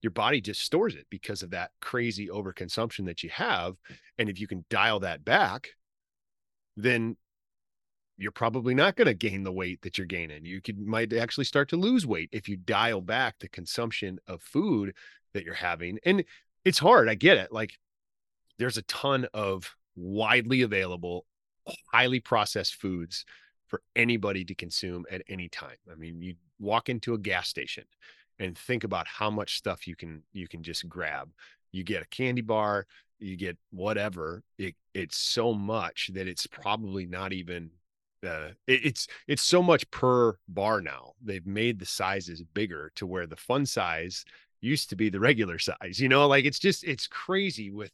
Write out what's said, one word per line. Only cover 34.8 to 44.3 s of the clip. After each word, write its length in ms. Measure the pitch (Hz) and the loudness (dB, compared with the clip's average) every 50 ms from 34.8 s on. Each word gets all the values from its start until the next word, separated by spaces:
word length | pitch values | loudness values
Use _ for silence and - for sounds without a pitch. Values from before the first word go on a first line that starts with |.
| _ _ | _ _
it's 240 | - 98 90 80 - | -8 -8 -6 -6 -4
so 380 | - - - - 123 113 120 113 | -4 -4 -2 0 0 2 2 0
much 560 | 104 101 101 110 110 87 85 - - - - 95 | 0 -2 -2 -2 -2 -4 -4 -6 -6 -6 -6 -6
that 120 | 95 92 | -6 -6
it's 200 | 92 87 - - | -6 -6 -6 -8
probably 600 | - - - - 98 104 113 110 98 95 98 92 | -8 -10 -6 -2 -2 -2 -2 -2 -4 -6 -6 -6
not 260 | 87 87 90 98 95 | -6 -6 -6 -6 -6
even, 380 | 95 92 87 82 90 87 82 80 82 _ _ _ _ _ _ _ _ _ - | -6 -6 -6 -6 -8 -8 -10 -12 -16 _ _ _ _ _ _ _ _ _ -8
uh, 220 | 90 82 78 76 78 - _ _ | -6 -6 -6 -8 -10 -14 _ _
it, 180 | - 131 131 113 | 2 2 4 2
it's, 220 | 147 117 - - - - - - - | 0 -2 -2 -6 -8 -10 -8 -4 -2
it's 140 | 147 135 | 0 0
so 200 | - - 175 180 | 4 6 6 6
much 260 | 180 180 165 135 - - | 8 8 8 6 4 0
per 460 | - - - 127 123 123 120 113 104 - _ - | -2 2 4 6 6 8 6 4 4 0 _ -8
bar 320 | 90 101 98 107 110 104 | -2 0 2 2 2 2
now. 320 | 87 76 69 64 62 64 - _ | 0 -4 -10 -12 -14 -18 -20 _
They've 240 | 123 107 98 92 82 | -8 -8 -8 -6 -6
made 320 | 95 98 104 113 120 117 95 | -4 -2 0 0 0 0 -2
the 80 | 92 | -6
sizes 560 | - - - 98 92 98 98 87 85 85 80 | -6 -4 -2 -2 0 -2 -2 -6 -8 -12 -14
bigger 480 | 85 80 - 101 107 98 87 76 76 78 - | -12 -6 -4 -2 -2 -2 -4 -8 -12 -12 -10
to 100 | - 101 | -8 -8
where 200 | 90 90 92 85 | -6 -4 -4 -6
the 100 | 80 80 | -6 -10
fun 300 | - - - 123 139 143 | -6 -2 0 2 2 2
size 580 | 131 - 117 95 85 82 80 82 90 - - - _ | 0 0 -2 0 -2 -2 -4 -4 -6 -8 -10 -12 _